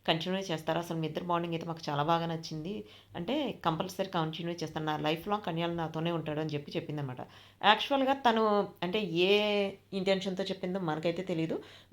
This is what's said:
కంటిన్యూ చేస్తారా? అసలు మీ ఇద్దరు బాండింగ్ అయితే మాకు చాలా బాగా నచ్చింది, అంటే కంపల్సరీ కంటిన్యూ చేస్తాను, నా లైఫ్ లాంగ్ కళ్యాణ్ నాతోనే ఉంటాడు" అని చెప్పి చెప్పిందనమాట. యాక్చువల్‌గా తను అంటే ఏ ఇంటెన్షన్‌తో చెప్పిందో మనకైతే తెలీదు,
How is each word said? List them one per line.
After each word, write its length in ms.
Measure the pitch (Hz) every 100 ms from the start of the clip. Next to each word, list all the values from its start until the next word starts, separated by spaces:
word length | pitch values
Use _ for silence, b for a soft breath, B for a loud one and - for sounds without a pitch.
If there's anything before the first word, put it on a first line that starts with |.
| -
కంటిన్యూ 340 | 160 185 190
చేస్తారా? 400 | 190 156 - 160
అసలు 180 | 170 165
మీ 80 | 160
ఇద్దరు 180 | 156
బాండింగ్ 300 | 175 170 170
అయితే 120 | 165 170
మాకు 140 | 160 -
చాలా 140 | 143
బాగా 240 | 151 165 165
నచ్చింది, 580 | 160 160 156 156 214 208 B B -
అంటే 440 | 175 285 262 -
కంపల్సరీ 440 | 170 160 185 - 190
కంటిన్యూ 460 | 180 156 160 170
చేస్తాను, 320 | 175 156 160 156
నా 100 | 151
లైఫ్ 320 | 151 160 165
లాంగ్ 140 | 208
కళ్యాణ్ 340 | 208 165 170 170
నాతోనే 340 | 160 160 165
ఉంటాడు" 300 | 170 156 151
అని 100 | 160
చెప్పి 220 | 151 143
చెప్పిందనమాట. 480 | 170 160 147 143 117 - B B B
యాక్చువల్‌గా 480 | 196 214 - 277 262
తను 320 | 277 254 226 220 208 196 -
అంటే 180 | 175 208 196 165
ఏ 100 | 180 208 208 208 196 - -
ఇంటెన్షన్‌తో 520 | 196 185 190 196 185
చెప్పిందో 340 | 190 185 180 185
మనకైతే 440 | 175 156 165 170
తెలీదు, 340 | 185 165 160 320 B B B